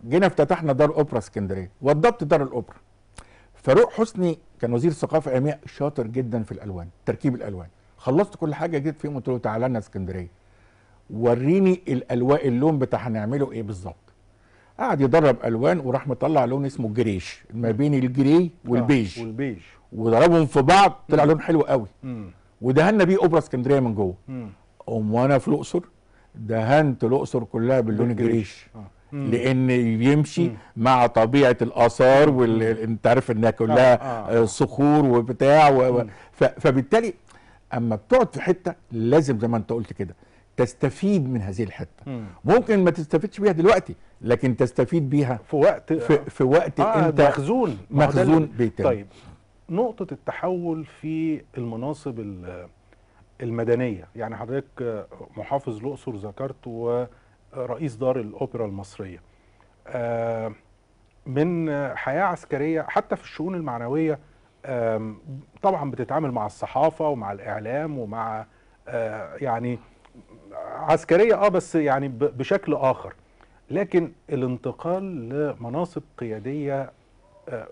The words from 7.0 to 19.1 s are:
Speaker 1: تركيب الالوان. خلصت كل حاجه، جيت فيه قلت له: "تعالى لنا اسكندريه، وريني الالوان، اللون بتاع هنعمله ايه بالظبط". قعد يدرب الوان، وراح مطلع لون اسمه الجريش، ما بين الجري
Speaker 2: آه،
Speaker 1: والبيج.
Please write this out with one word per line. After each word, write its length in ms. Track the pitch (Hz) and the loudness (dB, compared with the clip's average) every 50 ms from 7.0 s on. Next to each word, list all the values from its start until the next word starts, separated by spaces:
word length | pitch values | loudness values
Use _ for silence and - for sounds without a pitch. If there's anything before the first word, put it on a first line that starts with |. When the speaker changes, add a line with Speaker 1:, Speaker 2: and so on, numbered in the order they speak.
| _ | _
Speaker 1:
تركيب 300 | - - - - 143 123 | -6 -6 -2 -2 -4 -4
الالوان. 320 | 117 - 104 98 90 82 - _ _ _ _ _ | -4 -8 -10 -12 -12 -14 -18 _ _ _ _ _
خلصت 380 | _ - 131 135 170 208 202 - | _ -2 0 2 2 0 0 -4
كل 180 | - 170 156 143 | -6 -6 -6 -4
حاجه، 240 | - 151 175 165 | -6 -6 -4 -4
جيت 240 | 143 139 160 151 - | -4 -4 -6 -6 -6
فيه 80 | - 147 | -8 -8
قلت 180 | 147 127 - | -8 -6 -6
له: 100 | 135 127 | -4 -6
"تعالى 300 | 120 - 110 110 113 123 | -4 -4 -4 -4 -2 -2
لنا 120 | 131 123 113 | -2 -2 -4
اسكندريه، 480 | - - - 101 92 87 92 92 87 85 - _ _ _ _ _ _ _ _ _ _ _ _ _ _ - | -6 -8 -10 -10 -8 -8 -8 -10 -12 -12 -16 _ _ _ _ _ _ _ _ _ _ _ _ _ _ -14
وريني 720 | - 107 117 120 120 123 131 147 180 196 190 185 185 180 - | -6 -2 0 0 0 2 0 0 2 4 4 2 2 0 -2
الالوان، 520 | - 135 123 - - 127 123 123 131 143 - 147 | -4 -4 -4 -4 -4 -2 -2 2 2 2 2 2
اللون 320 | 135 120 123 143 165 156 139 | 0 0 2 2 2 2 0
بتاع 200 | 131 - 123 101 | 0 -2 -2 -4
هنعمله 520 | 110 123 110 110 104 110 135 143 139 131 | -4 -4 -4 -4 -4 -4 -2 -2 -4 -4
ايه 120 | - 113 110 | -4 -8 -8
بالظبط". 320 | 101 107 90 92 95 - - _ _ _ _ _ _ _ _ _ _ _ _ _ _ _ - | -8 -10 -10 -12 -14 -16 -16 _ _ _ _ _ _ _ _ _ _ _ _ _ _ _ -6
قعد 220 | 254 247 185 139 | -4 -2 0 2
يدرب 360 | 135 123 139 165 151 139 120 - - | 2 4 4 6 6 6 4 2 0
الوان، 340 | 117 113 113 127 160 185 165 | -2 -2 0 0 0 0 0
وراح 280 | 135 123 123 127 - | -2 -2 -4 -4 -2
مطلع 380 | 139 123 - 131 151 156 143 123 | -4 -4 -2 -2 0 2 2 2
لون 200 | 117 131 139 139 | 2 -2 -4 -4
اسمه 220 | 135 139 - 117 | -6 -6 -6 -6
الجريش، 560 | 107 107 123 113 110 98 90 - - - - - - 107 | -4 -2 0 0 0 -2 -4 -6 -10 -16 -18 -20 -14 -8
ما 180 | 113 113 113 | -4 -2 -2
بين 220 | 110 110 143 147 143 | 0 0 0 2 2
الجري 580 | 131 127 127 123 135 135 139 156 175 180 165 - _ - | 2 0 0 0 2 4 4 4 4 4 2 -4 _ -4
Speaker 2:
آه، 40 | 120 | 0
Speaker 1:
والبيج. 500 | 120 120 117 131 143 123 107 92 | 0 0 2 2 2 2 2 -2